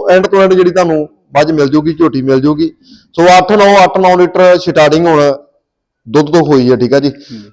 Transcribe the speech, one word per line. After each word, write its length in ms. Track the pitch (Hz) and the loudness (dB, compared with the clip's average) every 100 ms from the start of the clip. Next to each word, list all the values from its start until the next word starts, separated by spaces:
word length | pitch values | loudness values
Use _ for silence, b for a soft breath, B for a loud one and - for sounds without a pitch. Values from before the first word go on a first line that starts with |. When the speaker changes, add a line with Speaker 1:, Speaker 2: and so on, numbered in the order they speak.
| - 180 | 2 0
Speaker 1:
end 80 | |
to 180 | 185 196 | 0 0
end 100 | 190 185 | 0 2
ਜਿਹੜੀ 160 | 180 | 0
ਤੁਹਾਨੂੰ 380 | 175 175 156 151 _ _ 139 | 0 -2 -2 -6 _ _ -2
ਮੱਝ 140 | 156 | -2
ਮਿਲ 160 | 156 139 | -2 -2
ਜੂਗੀ, 260 | 151 151 | -2 -4
ਝੋਟੀ 280 | 156 160 135 | -2 -2 -2
ਮਿਲ 200 | 131 131 | -2 -2
ਜੂਗੀ। 300 | 143 151 160 - b b b | -2 -4 -6 -8 b b b
ਸੋ 120 | - 175 180 | -2 2 2
ਅੱਠ 140 | 185 | 2
ਨੌ, 320 | 208 202 202 | 0 2 2
ਅੱਠ 140 | 180 190 | 2 0
ਨੌ 180 | 185 180 | 0 0
ਲੀਟਰ 420 | 175 175 180 175 | 0 2 2 2
ਸਟਾਰਟਿੰਗ 500 | 175 156 151 156 170 | 0 0 0 2 0
ਹੁਣ 300 | 156 143 135 - _ _ _ _ _ 113 | 0 0 -4 -10 _ _ _ _ _ -4
ਦੁੱਧ 240 | 143 147 | -2 0
ਤੋਂ 120 | 170 147 | 0 2
ਹੋਈ 260 | 139 123 | 0 2
ਆ, 40 | 123 | 0
ਠੀਕ 180 | 120 | 0
ਆ 60 | 139 | -2
ਜੀ। 100 | 143 | -2
Speaker 2:
ਹੂੰ। 300 | 135 - 113 104 | -8 -18 -20 -16